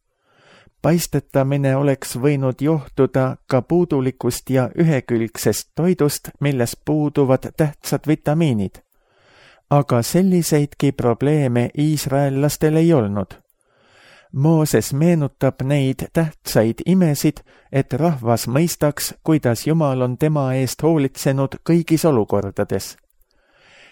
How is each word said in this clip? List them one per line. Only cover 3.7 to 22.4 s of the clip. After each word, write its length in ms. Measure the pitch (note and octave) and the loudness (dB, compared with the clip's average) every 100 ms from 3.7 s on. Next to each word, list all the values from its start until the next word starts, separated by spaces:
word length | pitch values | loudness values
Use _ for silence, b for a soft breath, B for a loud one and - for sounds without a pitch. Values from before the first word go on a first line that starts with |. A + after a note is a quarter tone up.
| F3 E3+ C#3 C3 - A#2+ - - | 0 0 0 -2 -4 -4 -4 -2
ja 160 | C3 B2 - | 0 0 0
ühekülgsest 920 | E3 C3+ - A#2 A2+ - A#2 G2+ - - | 2 0 0 -2 -2 -2 -2 -2 -4 -4
toidust, 540 | F3 F3 D3 - - - | 0 2 0 -2 -10 -6
milles 320 | C#3+ C3+ A#2 - | -2 0 -2 -4
puuduvad 720 | - D3+ D3 D3 C3 C3 - - | -4 -2 0 0 2 0 -2 -2
tähtsad 460 | D3+ - - D3 D3 | -2 -4 -6 -4 -2
vitamiinid. 760 | D#3 - D#3 D#3+ A2 F#2+ - _ b b b b b b b b | -2 0 0 0 0 -4 -8 _ b b b b b b b b
Aga 320 | C#3+ C#3 A#2+ | 0 2 0
selliseidki 880 | A#2 E3+ F#3+ F3+ D#3+ D3+ C#3+ - C#3 | 0 2 2 2 2 0 0 0 -2
probleeme 800 | - A#2+ A#2 C#3 D3+ C3+ A#2+ A#2 - | 0 0 0 0 2 2 0 -2 0
iisraellastel 960 | D3+ D3 C#3 C#3 C#3 C3+ D3 - D#3 D#3 | 0 0 -2 0 0 0 -2 0 0 2
ei 160 | E3+ | 4
olnud. 440 | D3+ G#2 G2+ F#2+ - _ _ b b b b b b b | 4 2 -2 -8 -12 _ _ b b b b b b b
Mooses 580 | C3 D3+ E3 D#3 B2 - | -2 2 2 2 0 0
meenutab 680 | C#3 E3+ E3 C#3 - C3 - | 0 2 2 -2 -2 -2 -2
neid 400 | C3+ D3 C3 C3 - | -2 0 0 -4 -4
tähtsaid 720 | E3+ D#3+ - - B2 A2 A2+ - | -2 -2 -6 -4 0 0 0 0
imesid, 540 | F#3 E3+ C#3+ D3+ - - b b | 2 2 2 -2 -2 -10 b b
et 220 | C3+ - | -4 -2
rahvas 540 | C3 E3+ C3+ A2+ A2+ A#2 | 0 -2 0 0 -2 0
mõistaks, 640 | C3 E3+ - D3 - - - | 0 0 0 -2 -2 -8 -6
kuidas 400 | - D#3 B2 A2+ D3 | -2 0 0 -2 -2
Jumal 340 | E3 C#3+ B2+ | 0 0 0
on 160 | B2+ B2 | -2 0
tema 320 | D#3 D3+ C3 | 0 0 -2
eest 300 | C3 C3 - | -2 -4 -2
hoolitsenud 800 | D3+ D#3+ C3+ - D3 C3+ C3+ - | 0 2 0 -2 -2 0 -2 -4
kõigis 400 | - E3+ D#3+ D#3+ E3 | 0 0 2 2 2
olukordades. 920 | A#2 G2+ G2+ | 2 0 -2